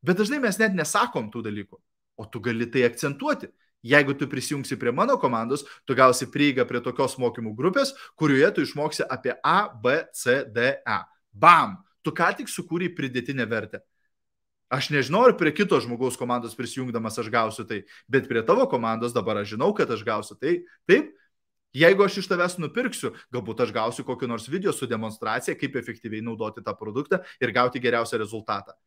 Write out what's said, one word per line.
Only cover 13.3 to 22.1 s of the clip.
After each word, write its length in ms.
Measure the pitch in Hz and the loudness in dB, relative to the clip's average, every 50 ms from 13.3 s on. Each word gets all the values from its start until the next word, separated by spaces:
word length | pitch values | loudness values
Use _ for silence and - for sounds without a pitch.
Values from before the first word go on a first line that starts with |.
| 139 135 117 | -4 -4 -4
vertę. 320 | 107 117 110 95 - - 101 _ _ _ _ _ _ _ _ _ _ _ _ _ _ _ _ _ _ 127 | -2 -2 -4 -4 -6 -12 -16 _ _ _ _ _ _ _ _ _ _ _ _ _ _ _ _ _ _ -6
Aš 160 | 139 135 - | -4 -4 -2
nežinau, 300 | 147 143 127 120 151 208 247 254 | 0 0 0 2 2 6 6 6
ar 80 | - - | 6 6
prie 140 | 175 156 147 | 2 0 2
kito 220 | - 208 185 180 139 | 2 0 2 2 2
žmogaus 380 | 113 120 120 113 127 127 123 - | 2 0 -4 -2 -2 -4 -2 -4
komandos 380 | 131 120 120 123 117 113 104 - | -2 -2 -2 -2 -2 -8 -10 -8
prisijungdamas 640 | 123 117 - 135 131 123 113 117 113 110 110 - | -10 -8 -6 -8 -8 -4 -4 -4 -4 -4 -6 -6
aš 80 | 117 107 | -8 -2
gausiu 360 | 107 117 113 110 107 - 110 107 | 0 0 0 0 -2 -8 -8 -6
tai, 160 | 113 101 - _ - - _ _ | -8 -8 -8 _ -20 -20 _ _
bet 160 | 117 135 - | 0 0 2
prie 160 | - 120 113 110 | 2 -2 0 4
tavo 220 | 113 180 240 269 | 4 4 4 4
komandos 480 | 247 - 127 117 113 113 113 117 120 117 | 2 2 0 0 0 -2 0 -2 -2 -2
dabar 240 | 120 98 101 107 104 | 0 0 0 -2 -2
aš 140 | 101 101 110 | -2 -4 -4
žinau, 160 | 107 139 190 208 | 0 0 0 2
kad 160 | 208 160 - 120 | 2 0 0 0
aš 100 | 104 104 113 | -4 -2 -2
gausiu 260 | 110 107 104 - 104 _ | -2 -2 -4 -8 -12 _
tai. 160 | - 151 175 175 175 - _ _ _ - | -2 -2 -2 -2 -2 -10 _ _ _ 4
Taip? 240 | 185 262 302 - - _ _ _ _ _ _ _ _ _ _ _ _ | 4 4 4 -2 -10 _ _ _ _ _ _ _ _ _ _ _ _
Jeigu 260 | 131 156 170 196 190 202 | 6 8 8 8 8 4
aš 160 | 190 | 2